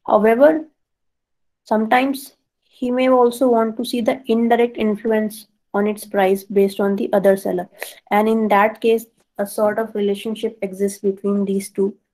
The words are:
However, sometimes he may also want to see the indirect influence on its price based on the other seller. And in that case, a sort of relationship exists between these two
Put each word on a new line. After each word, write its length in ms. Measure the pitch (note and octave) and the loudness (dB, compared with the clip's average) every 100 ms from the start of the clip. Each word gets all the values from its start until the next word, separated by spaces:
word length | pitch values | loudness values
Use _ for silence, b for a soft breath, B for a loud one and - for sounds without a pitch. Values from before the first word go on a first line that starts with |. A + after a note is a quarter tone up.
| - | 0
However, 580 | G#3+ A3 A#3 D4 D#4 D#4 _ _ _ _ _ _ _ _ _ | 4 4 6 4 4 -4 _ _ _ _ _ _ _ _ _
sometimes 680 | - A3 A3 B3+ C4+ C4+ - _ _ _ | -4 -2 2 2 0 -4 -12 _ _ _
he 280 | _ _ B3 | _ _ -4
may 180 | B3 C4 | 0 2
also 400 | B3+ A#3+ A#3+ B3+ | 4 2 2 2
want 280 | A3+ A3+ A3 | 2 0 -4
to 60 | |
see 160 | A#3 A#3+ | -6 -2
the 220 | A3 C4 - | -2 -4 -2
indirect 500 | A3+ A#3 A#3+ A#3+ A#3 | 0 2 2 0 0
influence 720 | A3 G#3 A3 G#3+ G#3+ - - _ _ | -4 -2 -2 -2 -2 -8 -18 _ _
on 140 | G3+ G#3 | -2 -2
its 180 | G#3 | -4
price 400 | - G3+ F#3+ G3 | -6 0 2 0
based 340 | - G3 G3 G3 | 0 0 0 0
on 180 | G3+ G3 | -2 -2
the 140 | - | 0
other 240 | G3+ G3 G3 | 2 4 2
seller. 320 | G3 F3+ F#3 B B B _ | 0 -6 -8 B B B _
And 180 | G#3 G#3+ | 0 2
in 200 | A3+ G#3+ | 0 2
that 320 | G#3 A3 A3 | 4 2 0
case, 260 | A#3 A3+ A3+ _ _ - | 0 0 -2 _ _ -8
a 80 | G3+ | -8
sort 320 | - G#3 G#3 | -2 -2 -2
of 160 | A3 | -4
relationship 640 | G#3 G3+ G3+ A3+ A3 A3 - | -2 -2 -2 -6 -6 -6 -6
exists 360 | G3 F#3 G3+ - | -10 -4 -4 -2
between 460 | G3+ G3 G3+ G3+ | -4 -2 -2 -2
these 260 | G3 G3 G3 | 0 -2 -4
two 260 | - G3 - _ | -4 -4 -4 _